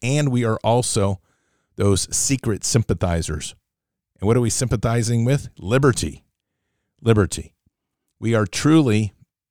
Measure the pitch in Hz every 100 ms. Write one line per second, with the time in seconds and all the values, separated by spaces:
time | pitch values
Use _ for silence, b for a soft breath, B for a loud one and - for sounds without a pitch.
0 | 120 147 143 123 113 110 107 120 - 113
1 | 98 95 _ _ _ _ _ - 101 95
2 | - - - 135 117 95 - 120 - 95
3 | 90 85 80 73 - - _ _ _ _
4 | _ _ 101 123 120 - 127 117 120 117
5 | 113 117 117 143 - - 92 110 139 -
6 | 80 - _ _ _ _ _ _ _ _
7 | 113 107 90 - - _ _ _ _ _
8 | _ _ 113 113 101 - 143 160 135 107
9 | 104 _ _ _ _